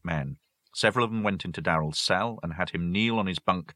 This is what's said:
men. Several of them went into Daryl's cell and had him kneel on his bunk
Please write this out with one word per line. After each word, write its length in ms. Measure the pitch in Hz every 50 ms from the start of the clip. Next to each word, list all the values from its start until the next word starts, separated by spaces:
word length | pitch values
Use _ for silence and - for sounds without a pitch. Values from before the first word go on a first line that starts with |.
| -
men. 320 | 87 82 76 69 69 69 - _ _ _ _ _ _ -
Several 300 | - - 139 - 127 120
of 60 | 110
them 120 | 113 110 104
went 200 | 104 98 87 -
into 160 | 90 80 -
Daryl's 380 | 80 90 85 80 78 78 78 -
cell 400 | - - 98 90 104 120 113 110 -
and 120 | 85 80
had 160 | 82 92 85
him 220 | - 87 85 87 87
kneel 260 | 101 110 117 113 113
on 80 | 101
his 140 | 92 92 82
bunk 340 | - - 92 92 80 - -